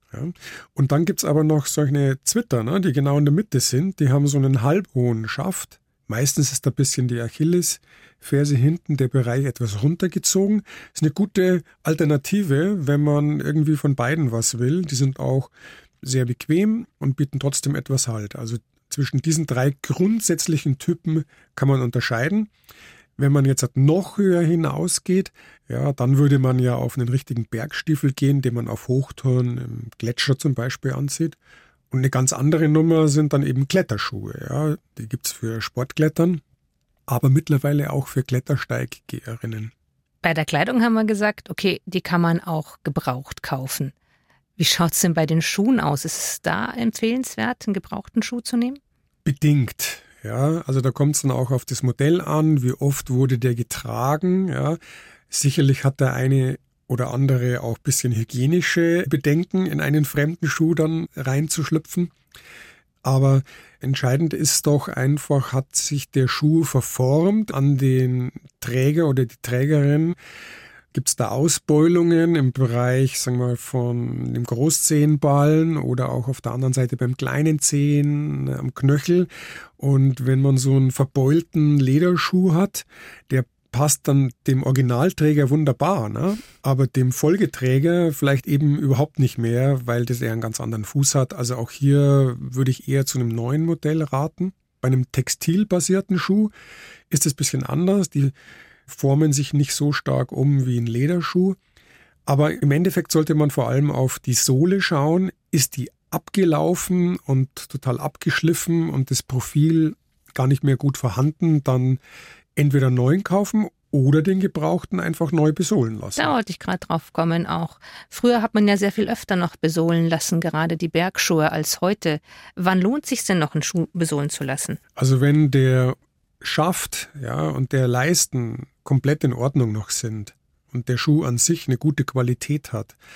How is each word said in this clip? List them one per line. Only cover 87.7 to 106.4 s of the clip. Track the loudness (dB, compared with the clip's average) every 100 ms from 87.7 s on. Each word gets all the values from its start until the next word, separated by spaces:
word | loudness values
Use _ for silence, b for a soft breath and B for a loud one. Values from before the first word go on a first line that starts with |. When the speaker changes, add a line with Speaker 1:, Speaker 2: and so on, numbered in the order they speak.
| 2 2 2 0
Speaker 1:
vielleicht | 0 0 0 0
eben | 2 2 2
überhaupt | 2 2 0 0
nicht | 0 0
mehr, | 0 2 2 0
weil | -2 -4
das | -2 -4
eher | -4
einen | -4
ganz | -6 -6
anderen | -6 -6
Fuß | -4 0 2
hat. | 0 -2
Also | -4 -6 -4
auch | -8
hier | 0 2 4 4 4 2 -2
würde | -8 -2 -2
ich | -2 -2
eher | -2
zu | -2 -2
einem | -2
neuen | -2 -2 0
Modell | 0 -2 -2 -2
raten. | -2 -2 -4 -4 -8 _ _ _
Bei | 0
einem | 0 0
textilbasierten | -4 -4 -4 0 0 2 0 2 0 0 -2
Schuh | 2 2 0 B B B B B B
ist | 0
es | 0
ein |
bisschen | -2 -4 -4
anders. | -4 -2 2 0 0
Die | 0 -2 B B B B B -20
formen | -2 0 4 2
sich | 2 0
nicht | 0 0
so | 0 -2
stark | -2 -2 -2 -2
um | 0 2 2
wie | 0 -2
ein |
Lederschuh. | -2 0 0 0 0 0 0 -2 b b b b b b
Aber | -2 2 2 2
im | 0
Endeffekt | 2 2 -2 0
sollte | 0 2
man | 2 2
vor | 0 0
allem | 0 0
auf | 0 -2 -2
die | -4
Sohle | -2 2 2 4 2
schauen. | 0 0 2 0 -2 _ -2
Ist | -2 -2
die | -6 -12 _ _
abgelaufen | -10 -4 0